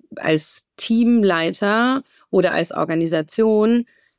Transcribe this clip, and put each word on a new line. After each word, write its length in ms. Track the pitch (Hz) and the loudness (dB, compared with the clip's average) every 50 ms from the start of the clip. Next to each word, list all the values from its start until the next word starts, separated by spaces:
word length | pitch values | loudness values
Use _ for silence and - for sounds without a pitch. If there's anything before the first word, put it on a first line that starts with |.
| _ _ - | _ _ -14
als 520 | - - 160 160 156 156 - - - - _ _ | -8 -2 -2 -2 -2 -2 -6 -14 -16 -18 _ _
Teamleiter 1300 | - - - 226 226 240 233 240 233 208 190 175 165 160 170 190 - 208 202 208 226 240 254 262 269 - _ _ _ _ _ | -8 -4 -2 0 2 2 4 4 4 2 2 2 0 -2 -4 -4 -2 -2 0 0 2 0 0 0 -2 -6 _ _ _ _ _
oder 220 | - 190 175 175 - | 0 2 2 2 2
als 200 | - 170 - - | 0 -2 -2 -4
Organisation 1120 | - 160 156 165 165 165 165 170 160 156 - - - 220 220 214 214 214 220 233 240 240 - _ _ _ _ _ | -4 -4 -2 -2 -2 -2 -2 -2 -2 -4 -4 -2 0 2 2 2 2 2 2 2 0 0 -4 _ _ _ _ _